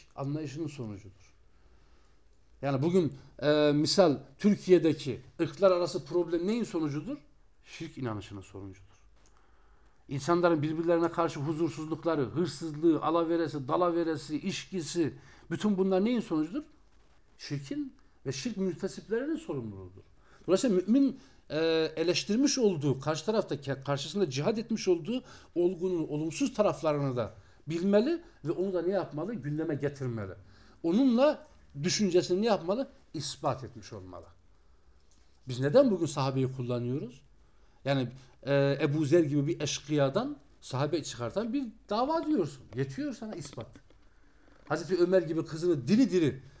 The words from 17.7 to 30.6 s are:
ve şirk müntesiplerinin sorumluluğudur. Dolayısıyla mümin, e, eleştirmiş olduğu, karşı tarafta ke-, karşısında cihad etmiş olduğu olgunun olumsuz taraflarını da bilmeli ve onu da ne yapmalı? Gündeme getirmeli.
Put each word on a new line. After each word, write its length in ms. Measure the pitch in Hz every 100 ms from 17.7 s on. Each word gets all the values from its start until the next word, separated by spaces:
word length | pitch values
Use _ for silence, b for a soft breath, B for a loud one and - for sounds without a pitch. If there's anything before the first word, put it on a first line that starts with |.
| 285 269 - _ _ 143
ve 60 |
şirk 240 | 131 247 196
müntesiplerinin 800 | 190 - 190 196 180 220 294 320
sorumluluğudur. 640 | - 139 110 95 92 98 - _ b b -
Dolayısıyla 300 | 185 262 180
mümin, 420 | 196 269 269 - b b -
e, 80 | 151 165 160 156 156
eleştirmiş 640 | 165 170 - 220 285 269
olduğu, 420 | 214 160 139 123
karşı 260 | 151 156 -
tarafta 280 | 214 -
ke-, 300 | 143 139 131
karşısında 460 | - 139 - 202 170
cihad 260 | 127 160 226
etmiş 320 | 220 226 185
olduğu 340 | 170 156 247 - b b
olgunun 540 | 165 175 175 185 170 151
olumsuz 460 | 151 160 156 269
taraflarını 640 | - 196 139 156 147 139 123
da 180 | 101 - b b -
bilmeli 540 | 165 196 202 254 339 b b
ve 80 | 143
onu 220 | 170 190
da 80 | 180
ne 100 | 170
yapmalı? 420 | 196 151 147 185
Gündeme 400 | 208 139 151 160
getirmeli. 580 | 139 143 143 127 113 98 87 b b